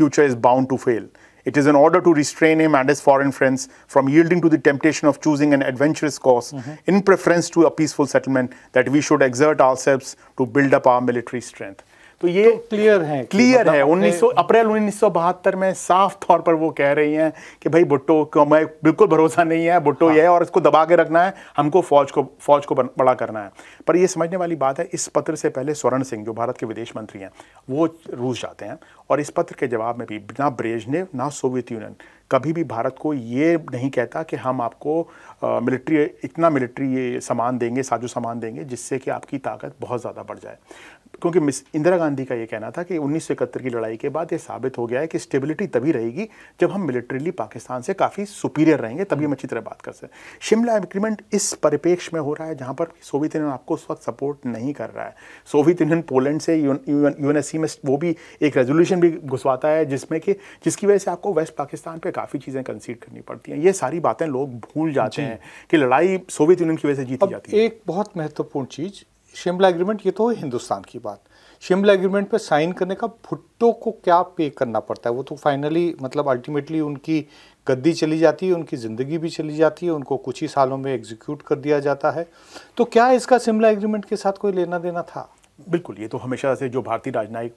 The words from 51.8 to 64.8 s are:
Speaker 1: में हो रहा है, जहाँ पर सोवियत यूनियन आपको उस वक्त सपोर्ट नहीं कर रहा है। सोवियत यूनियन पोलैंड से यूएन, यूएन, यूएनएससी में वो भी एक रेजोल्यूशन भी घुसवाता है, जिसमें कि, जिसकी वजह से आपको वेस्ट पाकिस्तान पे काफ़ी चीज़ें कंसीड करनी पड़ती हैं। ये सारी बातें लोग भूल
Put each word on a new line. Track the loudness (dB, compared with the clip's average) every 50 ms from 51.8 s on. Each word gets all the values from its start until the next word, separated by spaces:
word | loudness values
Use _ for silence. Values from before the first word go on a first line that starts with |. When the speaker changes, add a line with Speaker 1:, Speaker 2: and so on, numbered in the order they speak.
| 0 0 0 0 -2 -6 -6
Speaker 1:
में | -6
हो | -4 -6 -6
रहा | -8 -8 -10
है, | -10
जहाँ | -10 -10 -10 -6
पर | -6 -6 -6 -8 _ -12
सोवियत | -8 -4 -4 -4 -4 -2
यूनियन | -4 -4 -4 -6
आपको | -6 -6 -8 -8
उस | -8 -6 -10
वक्त | -12 -10 -8
सपोर्ट | -10 -8 -6 -8 -8 -8 -8 -10
नहीं | -10 -8 -6 -8 -8 -8
कर | -8 -10 -12
रहा | -12 -12 -12
है। | -12 -14 _ -20 -20 -20 -20 _
सोवियत | -2 0 4 4 4 4 4
यूनियन | 2 2 2 0 0
पोलैंड | 0 0 0 2 2 0 -2
से | 0 0 0
यूएन, | 2 2 0 0 -2 -2 -2
यूएन, | 0 2 2 2 0 0
यूएनएससी | 0 0 0 0 -2 -2 -4 -4
में | -4 -4 -6 -6 -4
वो | -2 -2
भी | 0 0 -2 -4 -4 -8 -16 -6 -2 -2
एक | 0 2
रेजोल्यूशन | 2 2 2 4 2 2 2 4 4
भी | 2 2
घुसवाता | 2 0 -6 -8 -8 -4 -2 -2 -2 0 0 0
है, | 2 2 0
जिसमें | 0 -2 -6 -6 -6 -6 -4
कि, | -2 -4 -4
जिसकी | -4 -6 -12 -20 -6 -4 -4 -4 0 2
वजह | 2 2 2
से | 2 -2
आपको | -6 -6 -4 -4 -2
वेस्ट | -2 -2 -4 -6
पाकिस्तान | -10 -10 -10 -12 -14 -14 -14 -14 -10
पे | -8 -8 -6 -6
काफ़ी | -8 -8 -10 -10
चीज़ें | -10 -10 -10 -8 -8
कंसीड | -10 -10 -12 -12 -14 -14 -14
करनी | -16 -20 -20 -20
पड़ती | -16 -16 -16 -16 -14 -12 -6
हैं। | 0
ये | 2 2 2
सारी | 2 -2 -6 -4 -2
बातें | -2 -2 -2 -2 -2
लोग | -4 -4 -4 -6 -6
भूल | -8 -12 -16 -10 -6 -4